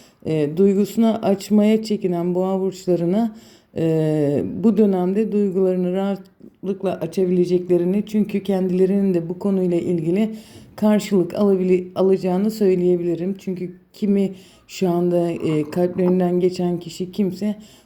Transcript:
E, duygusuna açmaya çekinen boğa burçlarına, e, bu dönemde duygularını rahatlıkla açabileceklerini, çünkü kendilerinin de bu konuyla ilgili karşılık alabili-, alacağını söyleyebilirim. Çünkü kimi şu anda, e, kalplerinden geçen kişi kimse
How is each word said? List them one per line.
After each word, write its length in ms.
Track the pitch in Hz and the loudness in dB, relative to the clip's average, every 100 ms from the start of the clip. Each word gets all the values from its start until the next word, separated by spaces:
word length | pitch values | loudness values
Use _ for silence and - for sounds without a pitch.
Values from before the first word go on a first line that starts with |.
| - _ - | -20 _ -4
E, 300 | 156 147 160 | -2 0 4
duygusuna 580 | 202 190 202 226 226 | 4 4 0 2 2
açmaya 680 | 208 196 196 - 208 208 220 | 2 0 -2 2 4 4 2
çekinen 520 | 220 208 185 170 180 | 0 -2 -2 0 0
boğa 260 | 180 185 190 | 0 0 0
burçlarına, 760 | 190 185 180 170 170 202 233 - - - _ - | -2 -4 -2 0 2 0 -2 -6 -20 -20 _ -2
e, 680 | 160 160 156 151 143 135 92 - | 0 2 2 2 2 0 -2 0
bu 120 | 214 196 | 0 4
dönemde 560 | 208 185 180 196 220 | 2 2 0 0 0
duygularını 600 | 208 202 185 185 185 180 | 0 0 0 0 0 -2
rahatlıkla 1000 | 190 196 190 - _ - _ 185 190 190 - | -2 -2 -4 -10 _ -20 _ -8 -4 -4 -4
açabileceklerini, 1000 | 160 190 180 180 175 180 180 175 180 208 214 | -6 -2 0 2 2 0 2 0 2 -2 -2
çünkü 360 | 214 196 202 | -2 0 -2
kendilerinin 720 | 196 190 185 180 185 202 196 | -2 -2 0 2 2 2 2
de 140 | 175 165 | 0 -4
bu 100 | 180 | -4
konuyla 400 | 202 190 180 170 | -2 0 0 0
ilgili 560 | - 170 160 190 220 220 - - - - | -2 -2 0 0 -2 -4 -18 -20 -20 -2
karşılık 580 | 214 208 - 196 170 | 2 2 2 0 0
alabili-, 540 | - 202 190 185 180 180 | 0 2 2 2 0 0
alacağını 560 | 196 190 185 185 185 220 | 0 2 2 0 0 -2
söyleyebilirim. 840 | 220 196 180 180 175 175 165 185 190 | 0 2 2 2 2 0 -4 -4 -6
Çünkü 340 | 190 180 180 - _ | -8 -8 -10 -12 _
kimi 400 | - 202 202 190 190 - - _ | -6 0 0 0 -4 -20 -20 _
şu 220 | - 185 | -4 0
anda, 420 | 175 175 175 170 | 0 2 0 0
e, 400 | 170 160 151 151 | -2 -2 -2 -2
kalplerinden 680 | 180 180 180 180 180 180 180 | -2 -2 0 2 2 2 2
geçen 400 | 180 180 175 170 | 0 0 -4 -4
kişi 320 | 165 - 185 | -8 -10 -8
kimse 440 | 208 190 185 208 208 - - | -2 -2 -2 -6 -8 -14 -20